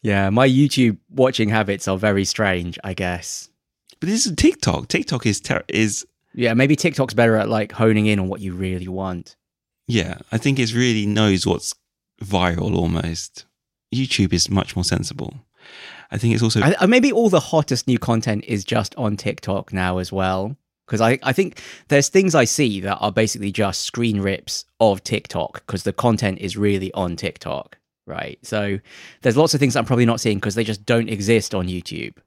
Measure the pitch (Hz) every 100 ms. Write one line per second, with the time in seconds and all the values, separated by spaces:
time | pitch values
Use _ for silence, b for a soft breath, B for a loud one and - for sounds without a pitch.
0 | 110 98 98 107 131 127 143 - 123 98
1 | _ 120 127 127 107 110 101 98 - 95
2 | 107 98 95 - 104 90 87 85 101 95
3 | 92 87 - - - _ _ _ _ _
4 | 160 220 240 156 311 381 - - - 139
5 | - 131 113 101 - - - 92 110 95
6 | - _ _ - 120 117 139 151 175 147
7 | 123 110 117 110 104 110 107 - 113 110
8 | 107 104 92 95 95 90 95 92 90 92
9 | 95 90 - _ _ _ _ _ - 117
10 | 85 87 - 113 143 135 113 117 127 110
11 | 104 107 107 92 95 87 - - _ _
12 | _ _ 98 98 90 85 90 90 85 85
13 | 82 82 - - - _ _ _ _ 120
14 | 131 - 95 87 - 95 - - 87 90
15 | - - - - _ B B B B B
16 | B 107 117 113 113 110 135 196 185 247
17 | 269 220 226 180 - 160 147 127 - 123
18 | - 113 113 104 - 107 98 117 104 -
19 | 113 104 104 92 - 95 - 98 92 92
20 | 87 95 92 92 101 143 _ _ _ 110
21 | 113 131 131 127 190 - B B B 143
22 | 139 190 190 139 120 - 135 98 95 98
23 | 104 98 113 - 101 98 101 92 - -
24 | 117 104 98 95 - - - _ 113 95
25 | - 113 - - - - - 95 - -
26 | 120 107 104 95 98 95 104 98 92 -
27 | 90 82 85 - - 69 - _ _ _
28 | - - 65 - - 107 101 101 B B
29 | B B 127 117 165 139 139 117 113 123
30 | 120 113 113 101 104 104 113 104 107 117
31 | 110 107 101 113 - 98 90 90 - 80
32 | 58 -